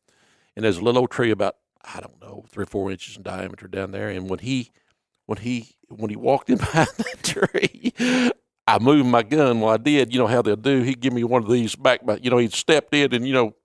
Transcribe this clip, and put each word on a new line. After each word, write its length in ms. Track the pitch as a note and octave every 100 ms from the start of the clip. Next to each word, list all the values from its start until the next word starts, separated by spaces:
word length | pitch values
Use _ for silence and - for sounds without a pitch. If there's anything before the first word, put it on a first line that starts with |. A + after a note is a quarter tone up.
| _ _ _ _ _ -
And 100 | A2
there's 120 | F2
a 40 |
little 200 | A2 B2
old 100 | B2
tree 200 | - A#2
about, 240 | G2+ G2+ - _ _
I 160 | - -
don't 200 | - _
know, 240 | - - -
three 140 | -
or 40 | F#2+
four 240 | G#2 G2
inches 240 | F#2 - G2+
in 60 |
diameter 440 | F#2 F#2 F#2+ F#2+ G2
down 240 | F#2+ F#2+
there. 180 | G2 G#2
And 200 | F#2 F#2+
when 100 | F#2
he, 320 | B2+ C3 A2+ _ _ _ _ _ -
when 120 | G#2
he, 360 | A#2 B2 A2+ _ _
when 200 | G#2+ A2
he 60 | G#2+
walked 340 | B2 C3+ -
in 80 | B3
<laughs> 20 |
behind 280 | - D#3+ D3 -
that 260 | - -
tree, 680 | - - F#3+ - - - A#3+ - B3 B3+ B3 - _ _ -
I 120 | G#2+
moved 280 | A#2+ D3 B2
my 140 | A#2+
gun. 360 | G#2+ D3+ C3+ A#2
Well, 120 | A2
I 40 | A2
did. 360 | C3 D3 A#2+
You 60 | B2+
know 80 | A2
how 140 | B2
they'll 140 | A#2 A2+
do. 260 | B2+ C3+
He'd 160 | A#2+ B2
give 140 | B2+
me 100 | A#2+
one 200 | A#2 B2
of 60 | G#2+
these 260 | B2 A2+ -
back 300 | C3 B2 A#2+
by, 120 | G#2+
you 120 | B2
know, 80 | B2
he'd 160 | A#2
stepped 400 | - - D3+ -
in 200 | D3 C#3
and, 140 | B2 B2+
you 60 |
know, 220 | C3 A2+ -